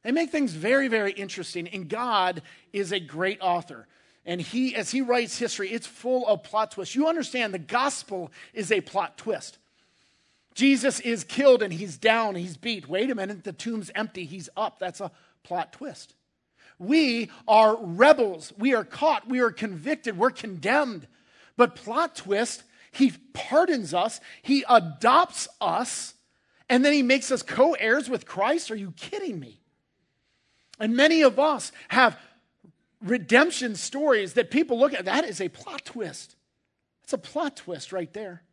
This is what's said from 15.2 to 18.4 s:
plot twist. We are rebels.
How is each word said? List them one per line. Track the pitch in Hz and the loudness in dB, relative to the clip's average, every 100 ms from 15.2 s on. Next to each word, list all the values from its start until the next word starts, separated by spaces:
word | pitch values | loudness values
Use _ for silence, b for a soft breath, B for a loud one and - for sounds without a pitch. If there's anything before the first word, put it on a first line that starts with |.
| b b | b b
plot | _ 175 160 | _ -8 -8
twist. | - 285 - - _ _ _ _ b b b | -12 -14 -14 -20 _ _ _ _ b b b
We | 180 311 285 233 220 B - | 0 2 2 -2 -6 B 4
are | 214 220 226 | 6 6 4
rebels. | 196 170 277 285 214 170 | -4 4 6 6 2 -4